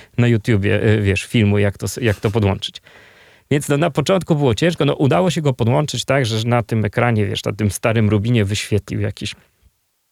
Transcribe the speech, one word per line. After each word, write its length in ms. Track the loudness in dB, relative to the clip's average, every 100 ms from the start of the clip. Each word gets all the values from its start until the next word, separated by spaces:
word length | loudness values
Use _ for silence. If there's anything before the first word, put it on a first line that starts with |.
| -10 0
na 80 | 2
YouTubie, 540 | 2 2 0 2 2
e, 160 | 2 2
wiesz, 240 | 2 0
filmu, 340 | -2 0 2 2
jak 200 | 0 -2
to 60 | -8
s-, 120 | -4
jak 180 | -2 0
to 100 | -2
podłączyć. 520 | 0 0 -2 -6 -12 -20 -20 -20 _ -20 _ _
Więc 180 | -2 0
no, 80 | 0
na 140 | 0
początku 440 | -2 0 0 0 0
było 180 | 2
ciężko, 300 | 2 0 0
no 100 | -2
udało 360 | 2 2 2 2
się 120 | 0
go 100 | -2
podłączyć 520 | 0 0 0 0 -6
tak, 220 | -2 0 0
że 220 | -2 0
na 140 | -2
tym 220 | 0 -2
ekranie, 420 | -2 0 0 0 0
wiesz, 180 | -2
na 80 | -6
tym 180 | -2 -2
starym 400 | 0 0 2 2
Rubinie 340 | 2 2 0
wyświetlił 560 | 0 -2 -2 -4 -4 -6
jakiś 340 | -6 -8 -12 -12 _ _ _ _ _ _ _